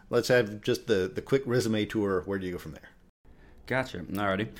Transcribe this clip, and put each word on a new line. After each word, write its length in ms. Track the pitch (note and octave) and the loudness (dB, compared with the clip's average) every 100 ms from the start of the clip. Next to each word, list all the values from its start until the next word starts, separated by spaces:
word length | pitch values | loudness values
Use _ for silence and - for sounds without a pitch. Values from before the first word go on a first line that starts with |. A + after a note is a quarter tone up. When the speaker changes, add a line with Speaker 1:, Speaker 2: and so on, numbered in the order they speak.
| - | 0
Speaker 1:
let's 160 | A#2+ A#2 | 0 4
have 340 | B2 G#2 G#2 | 4 4 -2
just 240 | - A#2 - | -2 -2 2
the, 260 | G2 F#2 | 2 2
the 100 | D#2 | -4
quick 200 | - C3+ C3 | 0 0 2
resume 400 | B2 A2 G#2+ G#2 | 0 2 0 0
tour. 360 | A2 G2+ F#2 F2+ | 0 0 0 0
Where 120 | G2 | -4
do 80 | F#2 | -4
you 60 | |
go 60 | F2 | -6
from 140 | D#2+ | -10
there? 160 | - - - - _ - - - - - | -16 -18 -20 -20 _ -20 -20 -20 -20 -4
Speaker 2:
Gotcha. 320 | B2+ B2+ F2+ | -2 -2 -8
Alrighty. 500 | - G2 G2+ F#2+ A#2 | -6 -2 0 0 -2